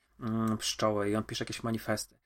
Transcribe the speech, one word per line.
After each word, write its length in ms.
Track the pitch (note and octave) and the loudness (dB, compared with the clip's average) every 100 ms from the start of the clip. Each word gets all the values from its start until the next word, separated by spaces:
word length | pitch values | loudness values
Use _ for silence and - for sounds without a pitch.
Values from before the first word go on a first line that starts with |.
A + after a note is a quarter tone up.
| _ _ | _ _
mm, 380 | A2 A2+ A2+ A2 | -2 2 2 2
pszczoły 520 | - - A2 G#2 G2+ | -2 2 2 2 2
i 60 | G#2+ | 0
on 80 | |
pisze 200 | A2 A2+ | 0 -4
jakieś 200 | A#2+ A2+ | -4 -4
manifesty. 520 | A#2 A2+ - G#2+ - - | -2 -2 0 -2 -2 -14